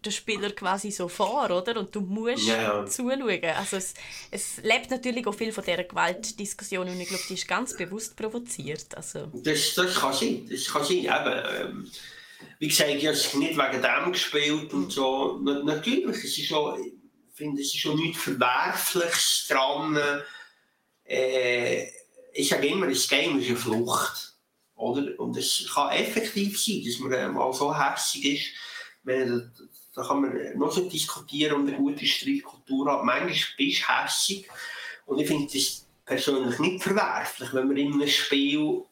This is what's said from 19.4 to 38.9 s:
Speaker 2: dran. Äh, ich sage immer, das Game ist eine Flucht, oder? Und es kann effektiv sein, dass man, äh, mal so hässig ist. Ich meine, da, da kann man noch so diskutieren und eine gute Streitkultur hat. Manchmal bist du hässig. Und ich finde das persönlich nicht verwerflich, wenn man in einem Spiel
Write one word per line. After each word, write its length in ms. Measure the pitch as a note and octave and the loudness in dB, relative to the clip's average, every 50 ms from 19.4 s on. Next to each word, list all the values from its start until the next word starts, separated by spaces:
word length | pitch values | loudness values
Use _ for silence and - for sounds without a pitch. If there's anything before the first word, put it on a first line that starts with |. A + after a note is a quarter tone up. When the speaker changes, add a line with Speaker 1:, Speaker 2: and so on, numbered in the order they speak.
| - - | 2 2
Speaker 2:
dran. 500 | D3 C3+ C3 C3+ C#3+ C#3+ D#3 D#3 D3+ D3 C#3+ D3 C#3+ C#3+ - - - - - - _ _ _ _ _ _ _ _ _ _ _ | 4 4 4 4 2 0 0 2 2 2 2 2 0 -2 -4 -10 -14 -18 -20 -20 _ _ _ _ _ _ _ _ _ _ _
Äh, 800 | - - B2+ C3 B2+ C3 B2+ B2+ B2 B2 B2 A#2+ A#2 - - - - - - - _ _ - - - - | -2 0 2 2 2 2 2 4 4 2 2 2 2 0 0 -2 -6 -10 -20 -20 _ _ -20 -20 -8 -2
ich 140 | - C#3 - | 0 2 2
sage 180 | E3+ - C3+ D3 | 4 4 2 2
immer, 180 | - G3 F3+ C#3+ | 2 2 2 2
das 200 | C3 A#2+ - - | 2 2 2 4
Game 300 | C#3 C#3 D3+ E3+ D3 C3 | 4 4 4 4 2 2
ist 100 | A#2+ B2 | 2 2
eine 80 | A#2+ | 0
Flucht, 760 | A#2 - A#2+ A2 A2+ A#2+ A#2+ - - - - - - - - - _ _ _ _ _ _ _ _ | 0 0 0 2 2 2 2 2 2 2 0 -2 -6 -12 -12 -18 _ _ _ _ _ _ _ _
oder? 440 | - A#2 A#2+ B2 C#3+ C#3+ - - - | -6 -4 -2 0 0 -2 -2 -4 -4
Und 180 | - B2 A#2+ | -4 -4 -2
es 300 | C3 - - - - - - | -2 0 0 0 0 -2 0
kann 180 | - D3 C#3+ C#3+ | 0 0 2 2
effektiv 680 | - F3+ A3 A3+ - A3 A3+ - - G#3 G3+ G3+ - - | 2 0 0 0 0 -2 -2 0 0 0 0 0 0 0
sein, 200 | - A3+ G3+ D#3+ - | 0 0 0 -2 -2
dass 140 | A#2 - - | -4 -4 -4
man, 140 | - - | -2 -2
äh, 160 | B2+ B2+ - - | 0 0 0 -2
mal 240 | - - B2+ C3 | 0 0 0 0
so 220 | B2+ B2+ C#3+ C#3+ D3 | 2 0 0 0 2
hässig 480 | D3+ C#3 C#3+ - - - - - C#3 C#3 | 2 0 0 0 0 -2 -2 -2 0 0
ist. 220 | C#3+ C#3+ C#3+ - - - - - - - - - - - _ | 0 0 0 -4 -6 -8 -12 -14 -12 -12 -14 -14 -16 -20 _
Ich 40 | _ | _
meine, 460 | C3 B2+ C3 C3 A#2+ A#2+ A#2+ A#2+ - - | -2 0 0 2 0 0 -2 -4 -6 -18
da, 80 | - - - - - - - - | -20 -20 -20 -20 -20 -20 -16 -12
da 140 | C3+ - - | -10 -2 0
kann 140 | C#3+ C#3 | 2 2
man 360 | C#3 B2+ A#2+ A#2 A2 - - A2+ | 2 2 0 -2 -4 -4 0 0
noch 120 | C#3+ D3+ | 0 2
so 180 | - F#3 F3+ F3+ | 2 0 0 0
diskutieren 680 | E3 D3+ - - - - - - C#3+ D3 D3+ D3+ D3 C#3+ | -2 -2 -2 -2 -4 -8 -10 -6 0 2 2 4 4 4
und 80 | C#3 C#3 | 2 2
eine 80 | C3+ | 2
gute 300 | C3 C#3 C#3+ C#3+ - - | 2 2 2 2 2 2
Streitkultur 840 | - - - - C3+ C#3 C#3 - - - - _ - C3+ C3 C#3 D3 | 2 2 2 2 0 0 0 -2 -8 -20 -20 _ -2 0 2 2 2
hat. 140 | C#3 B2 A2+ | 2 2 4
Manchmal 520 | B2 B2 C#3+ F3+ F3 D3+ - - - - | 2 2 2 2 0 0 0 -2 -2 0
bist 260 | - C#3 C#3 - - | 0 2 2 2 0
du 60 | - - | 2 2
hässig. 600 | B2 C3 - - - - - - G3 G2 - - - - - - - - - - - - _ | 2 2 2 0 0 0 2 0 0 -4 -6 -14 -14 -12 -10 -10 -10 -10 -10 -12 -12 -14 _
Und 120 | - C3+ C#3 | -2 0 0
ich 80 | D3+ | 2
finde 260 | - D#3 D3 C#3+ - | 2 2 0 0 -2
das 340 | - C3+ - - - - - _ _ _ _ | 0 0 0 0 0 -6 -14 _ _ _ _
persönlich 540 | - C3 B2+ - D3 C#3 C3 B2+ A#2+ A#2+ - | -2 -2 2 2 2 2 2 2 0 0 2
nicht 220 | E3 F3+ F#3 - | 2 0 0 0
verwerflich, 680 | - F#3+ G3 G#3 F#3+ - - - - - - - C3 B2 | 0 2 2 4 2 2 0 -2 -4 -6 -8 -8 -10 -2
wenn 140 | C3 C3 B2+ | -2 2 2
man 100 | C#3 C#3 | 2 2
in 180 | C#3 C#3+ C#3+ C#3+ | 2 2 2 2
einem 140 | C#3+ D3 C#3+ | 2 4 4
Spiel 760 | C3+ - - - C#3+ C#3 C#3 C#3+ C#3+ D3+ D3+ D3+ B2 B2 - _ | 4 2 4 4 2 4 4 4 4 2 2 2 0 0 -2 _